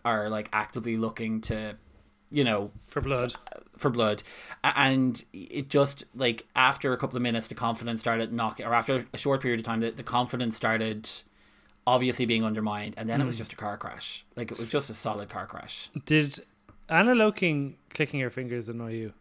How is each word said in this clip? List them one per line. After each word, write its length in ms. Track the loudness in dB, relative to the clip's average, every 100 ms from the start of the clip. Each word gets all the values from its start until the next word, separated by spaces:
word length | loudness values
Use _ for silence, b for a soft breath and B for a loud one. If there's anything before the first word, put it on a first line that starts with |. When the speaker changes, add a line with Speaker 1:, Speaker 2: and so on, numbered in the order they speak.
Speaker 1:
are, 260 | 0 0 0
like, 180 | -2 -2
actively 420 | -2 -2 -4 -2 0
looking 440 | -2 -2 -4 -2
to, 340 | -2 -4 -6 -10 -18 -20 _ _ _
you 120 | 0
know, 280 | 2 2 -2 -8 -10
Speaker 2:
For 140 | -4
blood. 320 | 0 0 -2 -4 -14 -16 -18 -2
Speaker 1:
for 140 | 0
blood. 320 | 4 2 2 B B B B
A-, 80 | 0 6
and 440 | 6 6 4 0 -8
it 340 | -14 -8 -8 2
just, 360 | 4 4 2 -10
like, 320 | 0 0 0 -2 4
after 360 | 4 4 0
a 20 | 0
couple 200 | 0 0
of 60 |
minutes, 260 | 0 0 -4
the 60 |
confidence 460 | -2 -2 -2 -4 -2
started 320 | 0 0 0
knocking, 320 | -2 -2 -2 0
or 60 |
after 300 | 2 2 0 -2
a 60 | -4
short 240 | 0 2
period 180 | 2 -2
of 60 | -2
time, 140 | -2
the, 100 | -2
the 120 | -4
confidence 540 | -2 0 0 -2 -4 -2
started 520 | 0 2 0 -2 -6 -8 -10 b b b b b 2
obviously 380 | 4 4 2 2
being 160 | 2
undermined, 500 | 2 0 -2 -4 -6 -8
and 100 | -2
then 120 | 0
it 40 |
was 120 | 0 -2
Speaker 2:
Mm. 20 |
Speaker 1:
just 140 | -8
a 40 | -8
car 200 | -8 -6
crash. 480 | -8 -10 -10 -12 -14
Like, 160 | -10 -10
it 80 | -8
was 100 | -2
just 220 | -2 -2
a 40 |
solid 340 | -4 -6 -6 -8
car 160 | -10 -10
crash. 420 | -12 -12 -14 -12 -10
Speaker 2:
Did 360 | 2 4 4 -2 -10 _ -20 -20 0
Anna 260 | 4 6
Loking 600 | 6 4 4 2 2 -2 -6 _
clicking 240 | -2 -2 -2
her 100 | -4
fingers 380 | -4 -6 -6 -6
annoy 260 | -8 -6
you? 180 | -6 -8 -10